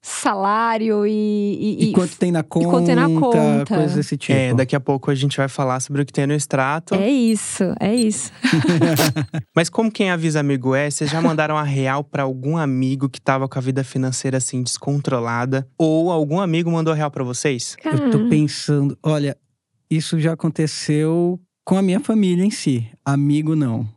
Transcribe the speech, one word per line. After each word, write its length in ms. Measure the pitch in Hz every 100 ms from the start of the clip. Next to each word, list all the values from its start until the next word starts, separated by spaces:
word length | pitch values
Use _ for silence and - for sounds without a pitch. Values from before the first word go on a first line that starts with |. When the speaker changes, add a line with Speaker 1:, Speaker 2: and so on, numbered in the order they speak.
Speaker 1:
salário 1040 | - - 277 202 196 214 233 226 220 208 208
e, 40 |
e, 720 | 214 214 208 202 196 214 - 220
Speaker 2:
E 40 |
Speaker 1:
e 40 |
Speaker 2:
quanto 240 | 190 180 -
tem 120 | 180
na 80 | 170
Speaker 1:
e 20 |
quanto 420 | 151 170 170 - 170
tem 100 | 233
na 120 | 240
Speaker 2:
conta, 300 | 160 247 233
Speaker 1:
conta. 380 | 147 143 143 196
Speaker 2:
coisas 200 | 151 165
desse 220 | 147 143
tipo. 200 | - 135
Speaker 3:
É, 160 | 127
daqui 220 | 123 127 147
a 40 |
pouco 300 | 131 135 -
a 60 | 135
gente 220 | 139 139
vai 100 | 135
falar 320 | - 135 127
sobre 220 | - 143
o 40 | 143
que 60 |
tem 160 | - 143
no 60 |
extrato. 600 | 147 - 135 135 156 170 190
Speaker 1:
É 140 | 202
isso, 540 | 277 233 214 - - 185 -
é 160 | 190 240
isso. 340 | 220 208 - -
Speaker 2:
<laughs> 1120 | 254 160 185 170 165 156 156 151 131 160 - -
Speaker 3:
Mas 140 | 170
como 220 | - 226
quem 200 | 214 196
avisa 280 | 175 160 151
amigo 340 | 143 139 127 131
é, 140 | 147
vocês 200 | - 147
já 120 | 156
mandaram 340 | 165 156 151 156
a 60 |
real 400 | 147 139 135 139
pra 200 | 147 -
algum 340 | 135 131 135 165
amigo 500 | 147 131 131 135 135
que 140 | -
tava 260 | - 135 131
com 100 | 139
a 40 |
vida 220 | 127 131
financeira 540 | 131 135 131 127 135 131
assim 240 | 131 127
descontrolada? 1040 | 123 - - 147 143 131 117 117 127 135 131 _
Ou 340 | 160 160 170
algum 280 | 165 147 165
amigo 280 | 190 160 170
mandou 200 | 165 160
a 40 | 151
real 160 | 151
pra 120 | 139
vocês? 540 | 127 123 151 123 - - 311
Speaker 2:
Eu 260 | - 285
tô 60 | 220
Speaker 1:
Cara. 120 | 226
Speaker 2:
pensando, 680 | 156 147 - - 147 139 131
olha, 340 | 156 151 143 - _ _ _ _ _
isso 300 | 160 - 165
já 140 | 156
aconteceu 1040 | 160 165 - 156 - - 151 156 170 175 180 _ _
com 140 | - 190
a 40 |
minha 180 | 196 185
família 440 | - 220 190 175
em 80 | 202
si. 340 | - - 123 113 - -
Amigo 500 | 143 143 147 156 160
não. 320 | 135 113 110